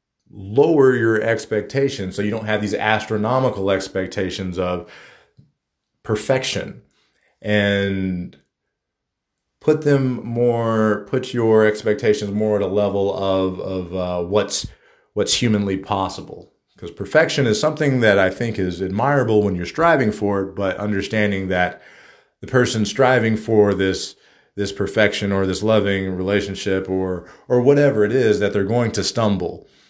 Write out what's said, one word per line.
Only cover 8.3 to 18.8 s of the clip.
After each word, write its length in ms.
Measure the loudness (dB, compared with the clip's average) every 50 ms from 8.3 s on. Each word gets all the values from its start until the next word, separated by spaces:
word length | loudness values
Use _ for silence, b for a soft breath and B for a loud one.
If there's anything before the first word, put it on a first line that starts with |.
| -14 -20 _ _ _ _ _ _ _ _ _ _ _ _ _ _ _ _ _ _ _ _ _ _ _ _
put 220 | 0 0 0 2 2
them 420 | 2 2 2 2 0 -2 -4 -6
more, 800 | -6 -2 0 2 2 2 2 0 0 0 2 2 0 0 0 -2 -4
put 240 | -4 -4 -4 -4 -4
your 320 | 0 2 4 6 6 6
expectations 680 | 4 2 2 0 0 0 2 2 2 2 2 0 -4
more 260 | -2 -2 0 0 2 0
at 40 |
a 60 | 0 0
level 480 | 0 0 0 0 0 0 -2 -2 -2
of, 440 | -2 -2 0 0 0 0 -2 -2 -4
of, 360 | -6 -6 -6 -6 -6 -6 -6
uh, 320 | -6 -4 -4 -4 -4 -4 0
what's, 400 | 0 0 0 0 -4 -8 -8 b b b b b b b b b b
what's 220 | -4 -2 0 0
humanly 420 | 0 2 2 2 2 0 -2 -2 -4
possible. 720 | -4 -4 -2 -2 -2 -4 -6 -10 -14 -14 -16 -18 -18 -20 _ _ _ _ _ _
'Cause 140 | -16 -16
perfection 560 | -12 -12 -10 0 2 2 2 2 2 0 2 2
is 100 | 2 2
something 440 | 0 -2 0 0 0 0 2 4
that 180 | 4 4 6 6
I 100 | 4 2
think 300 | 0 -2 -6 -6 -4 -4
is 220 | -4 -4 -4 -4